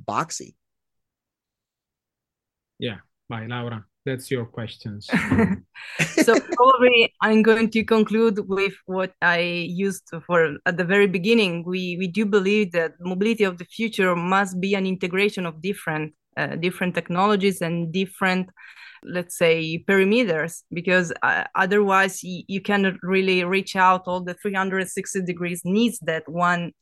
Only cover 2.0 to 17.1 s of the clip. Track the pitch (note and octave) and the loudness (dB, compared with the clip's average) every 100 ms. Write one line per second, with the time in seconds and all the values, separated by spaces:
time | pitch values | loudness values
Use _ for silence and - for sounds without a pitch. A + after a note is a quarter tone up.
2 | _ _ _ _ _ _ _ - B2 G2 | _ _ _ _ _ _ _ -12 -10 -10
3 | _ _ - A#2 A2 B2 A#2+ A2+ - _ | _ _ -12 -10 -8 -8 -8 -10 -14 _
4 | - B2+ - C3 A2+ - A2 - A#2 G#2 | -8 -8 -4 -6 -6 -10 -12 -12 -12 -12
5 | - E3+ G#3 - G#3+ G3 - - - - | -4 -2 0 2 2 0 -8 -20 -12 -6
6 | D#3+ - D#4 A3+ - E4+ B3 B3+ B3 A#3+ | -2 2 4 4 2 4 6 8 6 6
7 | A3+ - G3+ A3 A3 A3 A3+ A3 G#3+ A3+ | 4 2 4 4 6 4 4 0 2 2
8 | G#3+ G#3+ A3+ G#3 G3+ F#3+ G3 G3 - F#3+ | 4 2 2 0 -2 -2 -2 -4 -8 -4
9 | F#3+ - F3 E3+ F3 F3 F3 F3 G3 F#3+ | -4 -2 2 2 0 -2 -6 -4 -4 -4
10 | - E3 D3+ F3 D#3+ D3 - F3 F3 G3 | -10 -14 0 2 2 0 -4 -2 2 4
11 | G3+ F#3 F3+ A#3 G3 E3+ E3+ F#3 F3+ F3 | 4 2 2 4 4 0 -4 -6 -4 -4
12 | F#3 E3+ G#3+ G#3 F#3+ G#3+ G3+ F3 D#3+ - | -4 -2 0 2 2 2 2 0 -2 -4
13 | F3+ F#3 G#3 A3 G3 F3 F3+ - A3+ A3+ | -6 -2 0 2 0 -2 -12 -6 -4 0
14 | F#3 F3 F3 G3 G3 F#3 F#3+ G3 F#3+ F#3 | 0 2 0 0 0 -2 -2 0 0 -2
15 | F3+ F#3 G#3 G#3 F3 D#3+ F3 G3+ - D#3 | -4 0 0 0 -6 -6 -6 -6 -4 -6
16 | D#3 - _ - D3 D3 F3 F3+ F3+ F3 | -6 -10 _ -6 -6 -4 -4 -2 -4 -4
17 | E3+ | -4